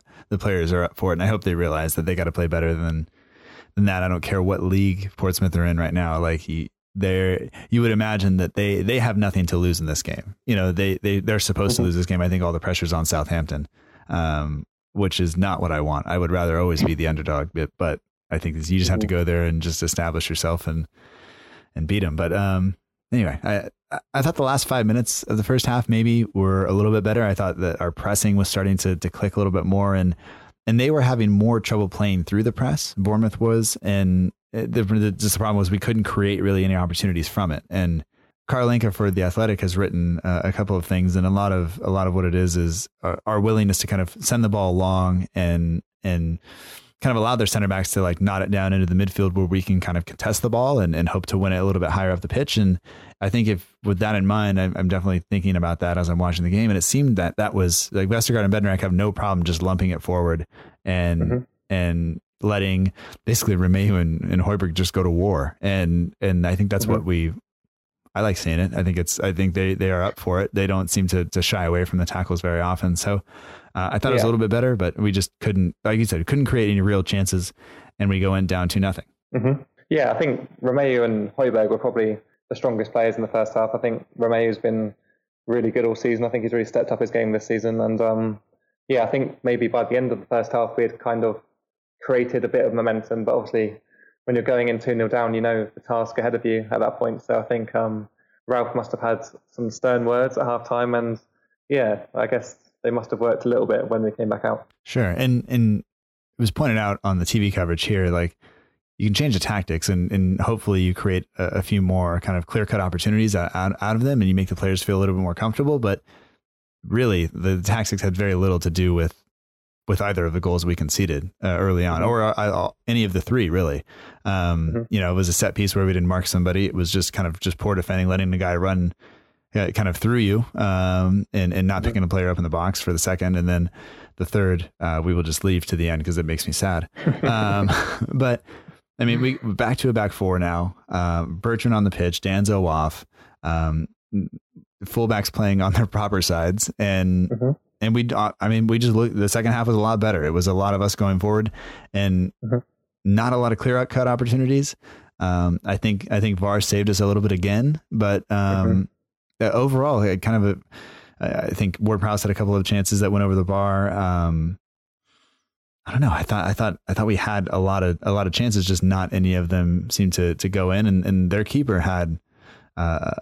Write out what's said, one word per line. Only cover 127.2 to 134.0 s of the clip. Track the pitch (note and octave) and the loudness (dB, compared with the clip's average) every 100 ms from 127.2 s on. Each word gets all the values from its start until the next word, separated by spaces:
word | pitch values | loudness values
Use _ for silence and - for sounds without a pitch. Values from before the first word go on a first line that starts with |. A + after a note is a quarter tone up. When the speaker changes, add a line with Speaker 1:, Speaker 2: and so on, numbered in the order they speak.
| F2+ | -4
Speaker 1:
of | D#2+ | -4
just | F#2+ - | -6 -4
poor | G#2 F#2+ | -2 -2
defending, | - F#2+ F#2 | 0 0 0
letting | F#2 F#2+ | 2 0
the | F#2 | 0
guy | F2+ F2 | 0 0
run, | F#2 F#2+ F2 - - - _ _ _ G#2 | 0 0 0 -4 -16 -20 _ _ _ -2
uh, | G2 | 0
kind | G2+ G2 | 0 -2
of | E2+ | 0
through | A2 A#2+ | 0 2
you, | G2+ G#2+ A#2+ - | 2 2 0 -2
um, | G#2 F#2 F#2 F#2 F#2 G2+ G2 | -2 0 0 2 2 0 0
and, | G#2 F2+ | -2 0
and | F2+ F#2 | 2 0
not | F#2+ | 0
Speaker 2:
Mm-hmm. | F#2 | -2
Speaker 1:
picking | G#2 | 0
the | F2 | 0
player | F#2+ F2+ | 0 0
up | F2 | 0
in | |
the | E2+ | -2
box | E2 F2+ G2+ | -2 -2 -2
for | - | -2
the | E2 | -2
second. | - F#2 F2+ F2+ | -2 -2 0 0
And | F2+ | 2
then | F2 F2 - - - | 2 0 -4 -20 -20